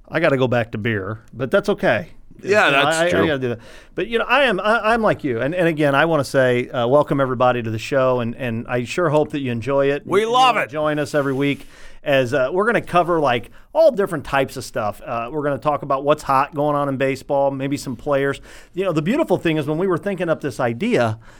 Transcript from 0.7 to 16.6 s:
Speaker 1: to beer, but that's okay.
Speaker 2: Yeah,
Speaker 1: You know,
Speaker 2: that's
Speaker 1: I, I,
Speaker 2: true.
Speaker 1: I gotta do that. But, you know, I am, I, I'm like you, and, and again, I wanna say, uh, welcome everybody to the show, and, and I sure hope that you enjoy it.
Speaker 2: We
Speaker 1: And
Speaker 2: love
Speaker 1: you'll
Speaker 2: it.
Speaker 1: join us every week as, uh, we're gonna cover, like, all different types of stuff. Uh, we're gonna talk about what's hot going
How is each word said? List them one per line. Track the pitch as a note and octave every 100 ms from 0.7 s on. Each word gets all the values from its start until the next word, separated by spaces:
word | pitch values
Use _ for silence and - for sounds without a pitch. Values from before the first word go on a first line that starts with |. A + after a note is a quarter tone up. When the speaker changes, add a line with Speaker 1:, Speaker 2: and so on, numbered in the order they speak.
Speaker 1:
to | A2+
beer, | A2 G#2+ F#2+ A2 -
but | A#2 B2+
that's | G3+ G3+
okay. | G3+ F3 A2 E2+ - - -
Speaker 2:
Yeah, | - G#3 E3+
Speaker 1:
You |
know, | C#3
Speaker 2:
that's | C#3+ D#3+
Speaker 1:
I, | F3
I, |
Speaker 2:
true. | F3+
Speaker 1:
I | D#3+
gotta | C#3
do | B2+
that. | A2 - - -
But, | - G3+
you | A3+
know, | G#3+
I | B3+
am, | C4+ G#3
I, | G3+ A3+ G#3+
I'm | A#3
like | G#3+ C#3+
you, | D3 A2+
and, | C3
and | F3+ E3+
again, | D3+ D3
I | C#3
wanna | D#3+ D#3+
say, | C3 C#3 B2+ B2 B2
uh, | C3+ A#2+
welcome | D3 C#3+ C#3+
everybody | C3 B2 B2 B2
to | A2+
the | A2
show, | - C#3 C3 B2+
and, | A#2
and | A#2+ B2+ A2+ C3
I | B2
sure | A#2+ - E3+
hope | D3+ D3+
that | D3+
you | C3+
enjoy | A#2 A#2 C#3 C#3
it. | C#3+ -
Speaker 2:
We | F#3
Speaker 1:
And | A3
Speaker 2:
love | B3 C4 A3
Speaker 1:
you'll |
Speaker 2:
it. | B2+
Speaker 1:
join | D3+ D3+ D3+
us | C#3+
every | D3+ C#3
week | C3 C#3+ C#3 - - - -
as, | D3+ C3+ B2+
uh, | C#3 C3
we're | F3+ G#3
gonna | G3+
cover, | - E3+ E3 E3
like, | C#3 A#2+ - - -
all | D4+ D#4+
different | G#3+ G3 D#3+
types | - C#3 C3+ -
of |
stuff. | A2+ B2+ G#2 -
Uh, | D#3 A#2 A#2
we're | D3+
gonna | D3 C3+
talk | D3+ C#3+
about | C#3+ C#3
what's | C#3+ D3
hot | - C3+ C#3+
going | D3